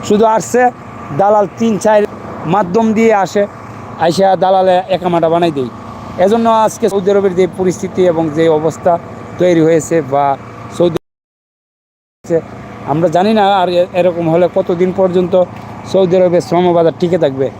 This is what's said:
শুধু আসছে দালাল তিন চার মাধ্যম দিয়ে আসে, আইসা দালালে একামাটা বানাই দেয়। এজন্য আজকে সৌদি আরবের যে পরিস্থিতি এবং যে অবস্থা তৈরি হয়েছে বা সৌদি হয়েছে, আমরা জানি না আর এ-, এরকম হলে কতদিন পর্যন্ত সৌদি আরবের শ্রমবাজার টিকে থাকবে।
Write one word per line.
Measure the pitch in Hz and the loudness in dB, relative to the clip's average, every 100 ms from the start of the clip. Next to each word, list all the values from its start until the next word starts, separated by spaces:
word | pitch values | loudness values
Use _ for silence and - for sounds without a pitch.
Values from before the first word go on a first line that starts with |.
শুধু | - 202 | 2 2
আসছে | 220 220 - 240 247 247 - - - 143 | 4 2 0 0 0 0 -18 -16 -10 0
দালাল | 196 208 202 - | 2 2 0 -2
তিন | 226 196 | -2 0
চার | 208 214 208 - - - 156 | 2 2 0 -8 -14 -10 -2
মাধ্যম | 190 185 202 220 | -2 0 0 0
দিয়ে | 214 226 | 2 2
আসে, | 208 185 208 202 - - - - - | 2 0 -2 -4 -6 -18 -18 -16 -2
আইসা | 170 175 190 185 | 0 2 2 4
দালালে | 185 190 190 180 185 | 2 2 4 2 0
একামাটা | 180 180 170 165 | -4 0 0 2
বানাই | 170 170 | 2 0
দেয়। | 139 120 - - - - - | -2 -6 -8 -16 -16 -14 0
এজন্য | 185 233 226 | 2 2 2
আজকে | 226 214 - 220 | 2 0 0 -2
সৌদি | 196 190 | 0 2
আরবের | 202 196 | 2 2
যে | 180 185 - | 0 0 0
পরিস্থিতি | 185 165 185 196 180 | -2 -2 -6 0 2
এবং | 165 165 | 2 -2
যে | 147 165 | 0 2
অবস্থা | 156 160 - 185 170 - - - - | 2 0 0 0 0 -4 -18 -16 -2
তৈরি | 180 165 | 2 4
হয়েছে | 156 165 - 165 131 | 4 2 2 -2 0
বা | 139 143 135 - - - - | 0 0 -2 -8 -18 -16 -2
সৌদি | 175 | 0
হয়েছে, | 160 _ _ _ _ _ _ _ _ _ _ _ _ - 165 - - - - - | 0 _ _ _ _ _ _ _ _ _ _ _ _ -4 -4 -4 -18 -16 -14 -4
আমরা | 147 175 | 0 2
জানি | 165 202 | 2 2
না | 220 196 202 | 2 2 2
আর | 180 | 2
এ-, | 180 180 | 0 0
এরকম | 185 175 170 165 | 0 0 0 0
হলে | 170 175 | 2 2
কতদিন | 196 190 175 185 190 | 0 -2 0 0 2
পর্যন্ত | 185 180 180 185 180 - - - - | 0 2 0 0 0 -4 -16 -16 -2
সৌদি | 185 190 185 | 0 2 2
আরবের | 180 170 | 2 2
শ্রমবাজার | 147 165 180 170 165 - | 0 0 2 2 2 0
টিকে | 175 175 | -2 0
থাকবে। | 156 135 131 - | 0 0 -4 -6